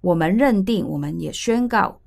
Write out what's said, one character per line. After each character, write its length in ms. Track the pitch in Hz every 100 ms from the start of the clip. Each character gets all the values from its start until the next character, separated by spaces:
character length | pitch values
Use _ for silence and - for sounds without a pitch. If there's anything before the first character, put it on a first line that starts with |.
我 120 | 180
们 220 | 170 160
认 300 | 208 277 214
定， 200 | 190 214 165
我 80 | 151
们 240 | 147 165
也 100 | 156
宣 360 | - - 240 240
告 320 | 233 - -